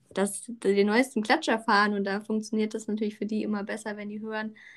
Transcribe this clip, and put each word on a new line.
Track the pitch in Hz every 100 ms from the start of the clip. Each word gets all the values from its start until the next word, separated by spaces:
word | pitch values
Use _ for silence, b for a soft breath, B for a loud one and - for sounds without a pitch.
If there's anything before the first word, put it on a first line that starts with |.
| _
dass | - 202 - -
d-, | 233 196 202
den | 208
neuesten | 214 262 -
Klatsch | 214 285 311
erfahren | 226 - 202 208
und | 208 196
da | 202
funktioniert | 214 220 214 214 214
das | 220 214
natürlich | 214 214 214
für | 208
die | 214
immer | 214 208
besser, | 208 214 214 208
wenn | 208
die | 208
hören, | 220 214 220 214 b